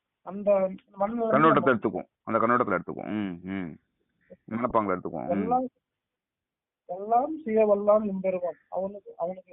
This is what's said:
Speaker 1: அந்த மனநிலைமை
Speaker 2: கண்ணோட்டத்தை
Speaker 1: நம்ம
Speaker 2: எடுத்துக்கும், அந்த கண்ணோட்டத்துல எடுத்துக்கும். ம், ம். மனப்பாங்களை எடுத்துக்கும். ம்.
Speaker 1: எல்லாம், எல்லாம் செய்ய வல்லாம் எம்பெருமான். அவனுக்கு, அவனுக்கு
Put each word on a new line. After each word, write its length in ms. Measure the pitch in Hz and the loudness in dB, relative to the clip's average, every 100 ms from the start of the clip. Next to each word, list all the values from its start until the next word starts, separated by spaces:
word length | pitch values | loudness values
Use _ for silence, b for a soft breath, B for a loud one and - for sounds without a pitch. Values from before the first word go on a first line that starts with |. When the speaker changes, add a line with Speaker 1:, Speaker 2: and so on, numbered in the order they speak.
| _ _ 175 | _ _ -14
Speaker 1:
அந்த 240 | 202 202 196 190 190 _ | -4 2 2 2 -4 _
மனநிலைமை 400 | - 202 233 226 | -4 -4 -2 2
Speaker 2:
கண்ணோட்டத்தை 320 | 139 160 147 | 4 6 4
Speaker 1:
நம்ம 100 | 139 | 4
Speaker 2:
எடுத்துக்கும், 340 | 110 110 87 - _ | 2 0 -4 -10 _
அந்த 160 | - 110 | -2 0
கண்ணோட்டத்துல 380 | 113 123 104 104 | 2 2 2 -2
எடுத்துக்கும். 320 | 85 - - 107 | -4 -10 -6 -4
ம், 180 | 98 87 92 | -6 -8 -8
ம். 200 | 98 82 - _ _ _ _ _ - - | -6 -8 -12 _ _ _ _ _ -20 -10
மனப்பாங்களை 420 | 113 120 110 98 | -6 0 0 0
எடுத்துக்கும். 320 | 90 87 - 67 | -2 -4 -8 -4
ம். 80 | 139 | -2
Speaker 1:
எல்லாம், 300 | 220 254 262 - _ _ _ _ _ _ _ _ _ _ - | 0 -2 -2 -10 _ _ _ _ _ _ _ _ _ _ -14
எல்லாம் 440 | 185 208 240 294 311 | -10 0 2 2 -4
செய்ய 280 | 233 214 214 | 0 4 6
வல்லாம் 380 | 202 208 214 | 4 4 4
எம்பெருமான். 560 | 208 190 190 180 175 - _ | 2 0 0 0 -4 -8 _
அவனுக்கு, 420 | 185 196 202 466 - | -6 -6 -8 -16 -8
அவனுக்கு 340 | 170 185 180 | -6 -8 -8